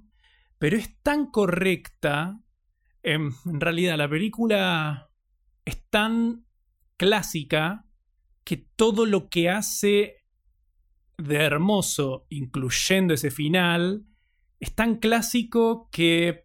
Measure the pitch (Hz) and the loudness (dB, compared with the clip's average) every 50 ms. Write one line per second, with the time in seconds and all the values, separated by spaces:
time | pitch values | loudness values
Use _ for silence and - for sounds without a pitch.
0 | - _ _ _ _ _ _ _ _ _ _ - 160 156 190 226 - - - _ | -14 _ _ _ _ _ _ _ _ _ _ -2 -2 0 0 0 -2 -6 -10 _
1 | - 294 294 302 285 285 - 220 202 180 170 170 190 190 180 175 - - - _ | -2 0 0 0 0 -2 0 0 0 2 2 0 0 0 0 -2 -4 -12 -12 _
2 | - 151 143 147 160 185 208 226 _ _ _ _ _ _ _ _ _ _ _ _ | -4 -2 -2 -2 -4 -6 -8 -12 _ _ _ _ _ _ _ _ _ _ _ _
3 | - 165 151 156 156 147 123 - - 180 160 147 160 170 165 170 185 180 160 151 | -4 -2 -2 0 -2 -4 -6 -8 -8 -6 -4 -2 -2 -2 0 0 0 0 0 0
4 | 147 143 151 156 202 220 - - 233 226 208 196 190 185 170 160 156 151 147 131 | -2 -2 -2 -2 -2 -4 -4 -2 0 0 2 2 2 0 0 0 -2 -4 -6 -8
5 | - _ _ _ _ _ _ _ _ _ _ _ - - - - - _ - 208 | -10 _ _ _ _ _ _ _ _ _ _ _ -12 -12 -12 -12 -8 _ -2 0
6 | 214 220 226 226 233 233 240 233 - _ _ _ _ _ _ _ _ _ _ - | 0 0 0 0 0 -2 -2 -6 -12 _ _ _ _ _ _ _ _ _ _ -2
7 | 180 196 220 208 - - - 165 143 - - 151 156 170 202 220 - _ _ _ | 2 2 2 2 0 -4 -6 -8 -6 -2 -2 0 0 -2 -4 -8 -12 _ _ _
8 | _ _ _ _ _ _ _ _ - - 170 - - _ _ - 220 226 208 220 | _ _ _ _ _ _ _ _ -10 -8 -8 -8 -8 _ _ 2 2 2 4 2
9 | 226 220 202 185 - - - 170 170 175 185 214 202 - - - - 202 202 202 | 2 2 2 0 0 -2 -2 0 0 0 0 -2 -4 -6 -4 0 2 2 4 2
10 | 208 - - _ _ _ _ _ _ _ _ _ _ _ _ _ _ _ _ _ | 2 0 -4 _ _ _ _ _ _ _ _ _ _ _ _ _ _ _ _ _
11 | _ _ _ - 156 143 147 147 156 147 143 151 170 202 214 196 160 - - - | _ _ _ -10 -4 -2 0 2 2 2 2 2 2 2 2 2 0 -2 -2 -2
12 | 143 135 131 135 _ - 156 143 135 127 - 143 131 127 - - - - 185 190 | -2 -4 -4 -8 _ -12 -10 -10 -8 -6 -6 -4 -4 -2 -2 -2 0 2 2 2
13 | 190 175 156 127 - 143 135 - 147 151 175 185 180 175 170 175 175 185 202 214 | 2 2 2 0 -2 -4 -4 -2 -2 0 2 2 2 2 2 2 0 -2 -2 -6
14 | 208 _ _ _ _ _ _ _ _ _ _ - - - - - 220 233 220 220 | -8 _ _ _ _ _ _ _ _ _ _ -12 -12 -8 -4 -2 0 0 0 0
15 | - 220 226 233 226 - - 240 220 - - 233 226 226 226 226 - - - - | 2 2 2 2 0 0 -2 -2 -2 0 0 2 2 2 2 -2 -6 -10 -2 2
16 | 170 165 165 165 170 170 165 - - | 4 4 4 4 2 0 -2 -4 -2